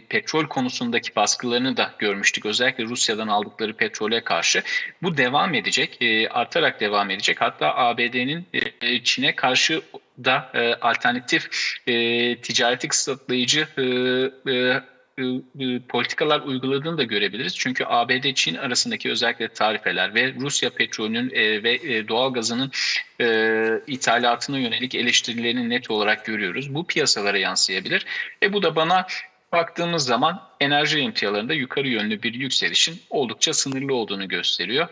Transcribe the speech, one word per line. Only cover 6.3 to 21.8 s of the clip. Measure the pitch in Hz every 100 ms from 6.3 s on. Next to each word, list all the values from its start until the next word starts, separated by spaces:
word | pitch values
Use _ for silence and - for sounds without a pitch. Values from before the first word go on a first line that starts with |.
| 123 117 175 143 -
devam | 107 101 101
edecek. | 95 - -
Hatta | 117 - 151 151
A | 123 120
B | 120
D'nin, | 123 127 165 175 - 110 -
e, | 120 123
Çin'e | 123 - 143 -
karşı | 135 127 - 160 - - - -
da, | 127 135 147
e, | 120 117
alternatif, | 120 117 - - 123 127 160 - - - - -
e, | 117 117 120 120 117
ticareti | - 120 120 123 151
kısıtlayıcı, | - - 131 - 127 123 147 151 -
e, | 131 123 127 127 131 - 139
e, | 127 127 131 - - _ -
e, | 127 127 131 139
e, | 131 123
politikalar | 123 120 120 - 151 151
uyguladığını | 143 131 131 139 156 165
da |
görebiliriz. | 120 104 101 104 165 -
Çünkü | 131 127 -
A | 120 120
B | 127
D | 139
Çin | 131 - -
arasındaki | 135 120 123 107 -
özellikle | 117 117 120 110
tarifeler | - 110 107 95 87 95 110
ve | 127
Rusya | 127 135 131 123
petrolünün, | - 147 - 110 117 127
e, | 113 107 107
ve, | 113
e, | 123